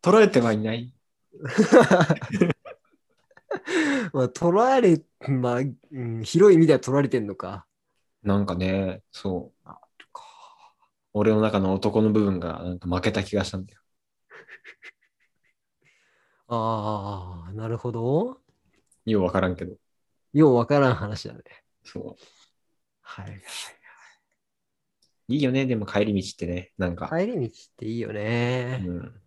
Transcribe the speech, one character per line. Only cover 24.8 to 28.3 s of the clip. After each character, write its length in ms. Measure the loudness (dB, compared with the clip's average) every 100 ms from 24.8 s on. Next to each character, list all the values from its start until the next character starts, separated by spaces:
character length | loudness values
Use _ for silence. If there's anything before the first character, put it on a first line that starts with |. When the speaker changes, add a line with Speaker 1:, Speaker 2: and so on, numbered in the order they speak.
| _ _ _ _ -4
Speaker 1:
い 80 | 0
い 60 |
よ 80 | 0
ね、 140 | 0
で 120 | 0 -2
も 100 | -2
帰 180 | 0
り 180 | 0 0
道 60 | -4
っ 40 | -10
て 100 | -6
ね、 280 | -6 -10 -6
な 120 | -6
ん 80 | -4
か。 120 | -6
Speaker 2:
帰 180 | -4 -2
り 140 | -4
道 60 | -6
っ 40 | -10 -20 _
て 100 | -8
い 100 | -8
い 40 |
よ 120 | -6
ね。 720 | -6 -4